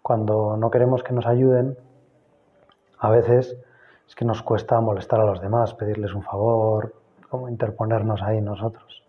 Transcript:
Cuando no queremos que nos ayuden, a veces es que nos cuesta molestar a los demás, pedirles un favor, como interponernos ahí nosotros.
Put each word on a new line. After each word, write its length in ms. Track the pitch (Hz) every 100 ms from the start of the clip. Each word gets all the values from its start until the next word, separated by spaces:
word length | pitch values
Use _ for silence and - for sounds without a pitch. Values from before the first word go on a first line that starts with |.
Cuando 560 | - 117 107 107 107 107
no 140 | 113
queremos 320 | 123 123 127
que 100 | -
nos 140 | 123 117
ayuden, 500 | 123 131 127 131 135 - _ _ _ _ _ _ _ _ _ _ _
a 120 | 107
veces 480 | 117 117 123 127 - - _ _ _ _
es 80 |
que 100 | -
nos 180 | 120 110
cuesta 380 | - 107 - 117
molestar 400 | 113 98 - 113
a 40 |
los 160 | 107 92
demás, 340 | 98 117 110
pedirles 400 | - 104 107 101
un 80 | 98
favor, 720 | - 98 113 113 110 107 107 - _ _ -
como 200 | 127 127
interponernos 760 | 117 110 - 110 113 110 104
ahí 180 | 101 110
nosotros. 640 | 104 98 113 - _ -